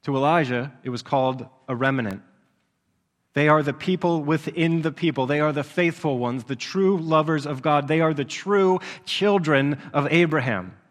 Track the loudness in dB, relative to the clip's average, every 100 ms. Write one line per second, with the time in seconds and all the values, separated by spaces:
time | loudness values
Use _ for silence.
0 | -2 0 2 2 2 -2 -4 -10 -10 -10
1 | -2 0 0 -2 -10 _ -10 -2 0 0
2 | -4 -8 -14 _ _ _ _ _ _ _
3 | _ _ _ 0 4 4 2 -4 -2 0
4 | 0 -2 0 -2 -2 -2 0 0 -2 -2
5 | -2 0 -2 0 0 -2 -4 0 -2 0
6 | -4 -2 -2 -4 -8 -10 -6 0 2 2
7 | 2 2 2 0 -2 -4 2 0 2 2
8 | 2 0 -4 -8 0 2 4 2 -2 -16
9 | -8 -2 2 2 4 2 2 -2 -4 -2
10 | 2 2 2 0 -2 -4 -6 -18 _